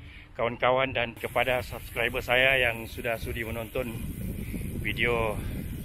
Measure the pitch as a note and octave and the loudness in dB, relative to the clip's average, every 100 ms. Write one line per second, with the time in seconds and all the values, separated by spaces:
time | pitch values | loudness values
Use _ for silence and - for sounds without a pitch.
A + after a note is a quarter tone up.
0 | - - - - A#2 A#2 B2 B2+ C3+ B2 | -16 -18 -12 -2 -2 4 4 6 2 0
1 | A#2 G#2+ A#2 B2 B2 B2 - A#2 - B2 | -2 -4 -2 2 2 2 -2 -8 -6 0
2 | A#2 B2 A#2+ B2+ C3 C3+ A#2+ A2+ A2+ - | 0 0 4 6 6 6 4 0 -6 -4
3 | B2 A2+ C3 A#2+ A2 A#2 A2+ C3 A#2+ A2+ | -2 -2 -4 -4 -4 -4 -4 -4 -4 -4
4 | - - - - - G2 - - A2 G#2 | -6 -4 -4 -4 -4 -6 -4 -4 -2 2
5 | A#2 A#2 A2 G2+ - - - - | 2 4 0 -2 -4 -4 -4 -6